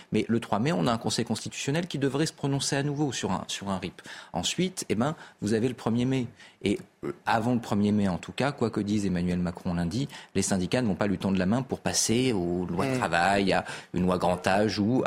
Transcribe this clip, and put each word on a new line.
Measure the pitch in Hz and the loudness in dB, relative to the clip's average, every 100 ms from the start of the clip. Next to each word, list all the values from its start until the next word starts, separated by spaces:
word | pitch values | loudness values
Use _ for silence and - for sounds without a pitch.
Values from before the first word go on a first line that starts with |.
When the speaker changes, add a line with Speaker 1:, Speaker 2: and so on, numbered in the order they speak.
| - | -2
Speaker 1:
mais | 107 - | 0 2
le | 113 | 0
trois | - 104 | 0 0
mai, | 131 | 2
on | 180 151 | 2 2
a | |
un | 113 | 0
Conseil | - - | 0 -2
constitutionnel | 113 110 - - - 151 180 | -2 -4 -6 -6 -2 -2 -2
qui | 151 | -2
devrait | 135 135 156 | 0 2 0
se | |
prononcer | - 143 139 - 143 | -2 -2 -2 0 0
à | |
nouveau | 143 139 147 | 0 0 -2
sur | 113 101 | 0 -2
un, | 92 - | -2 -4
sur | - 98 | -6 -4
un | 92 | -4
rip. | 90 - - - - | -4 -8 -16 -18 -8
Ensuite, | 87 90 - 185 - - | -4 -2 0 -2 -2 -2
eh | |
ben, | 101 135 160 - - | 0 0 -2 -10 -6
vous | 107 | 0
avez | 110 127 | 2 0
le | |
premier | 120 120 117 | -2 -2 0
mai. | 123 135 117 - - - | 0 0 -2 -8 -20 -4
Et, | 98 101 - _ | -2 -2 -4 _
euh, | 71 - - | -8 -6 0
avant | 113 113 | 2 2
le | 123 | 0
premier | - 104 104 | 0 2 4
mai, | 104 101 | 4 2
en | 82 | 0
tout | - | -4
cas, | - 135 | -2 -2
quoi | 139 151 | 0 0
que | - | 0
dise | 101 107 | 0 0
Emmanuel | 98 87 90 87 | 0 0 0 0
Macron | 87 - 98 | -2 -4 -4
lundi, | 87 87 107 139 - - 98 | -2 -2 -2 -4 -8 -6 -2
les | |
syndicats | 98 98 90 127 | 0 0 0 0
ne | 120 | 0
vont | |
pas | 85 104 | 0 0
lui | 90 | 0
tendre | 98 95 | 0 2
la | 92 | 2
main | 120 | 0
pour | 135 92 | -2 -4
passer | 92 92 - 113 131 | -2 0 2 2 2
aux | 104 87 87 87 | 0 0 -2 -2
lois | 87 135 | -2 0
de | |
Speaker 2:
Mmh. | 131 | 0
Speaker 1:
travail, | 98 85 92 101 95 | 0 2 4 4 4
à | 87 - - - | 2 0 -8 -6
une | - | 0
loi | 90 90 | 2 2
grand | 87 90 - | 2 0 2
âge | 95 107 98 | 4 2 2
ou | 101 127 | 2 2